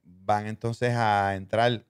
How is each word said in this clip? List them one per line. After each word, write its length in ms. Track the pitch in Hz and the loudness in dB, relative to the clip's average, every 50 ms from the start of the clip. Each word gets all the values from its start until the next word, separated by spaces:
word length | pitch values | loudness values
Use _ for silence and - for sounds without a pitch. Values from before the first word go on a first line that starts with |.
| _ | _
van 440 | 80 90 92 95 98 107 104 107 107 | -20 -20 -12 -4 -2 -2 -2 -2 -6
entonces 460 | 110 107 - 117 117 - - 123 120 | -10 -8 -6 -8 -6 -2 -2 -2 0
a 400 | 120 117 110 104 101 98 98 98 | 2 2 2 2 2 2 0 -2
entrar 500 | 95 95 95 - 110 117 123 123 110 - _ | -4 -6 -4 0 2 2 2 2 -2 -6 _